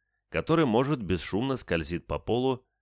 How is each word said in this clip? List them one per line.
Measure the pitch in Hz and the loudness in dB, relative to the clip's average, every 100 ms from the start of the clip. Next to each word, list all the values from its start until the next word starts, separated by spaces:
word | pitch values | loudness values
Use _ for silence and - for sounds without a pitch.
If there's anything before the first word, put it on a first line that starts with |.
| _ _ _ | _ _ _
который | 82 82 160 143 | -4 2 2 4
может | 110 135 151 | 4 2 0
бесшумно | 90 90 - 95 135 127 | -2 -4 -2 -2 -2 -4
скользить | - 85 78 85 - | -4 -4 -2 -6 -6
по | 73 | -6
полу, | - 117 131 123 _ _ | -2 0 0 -2 _ _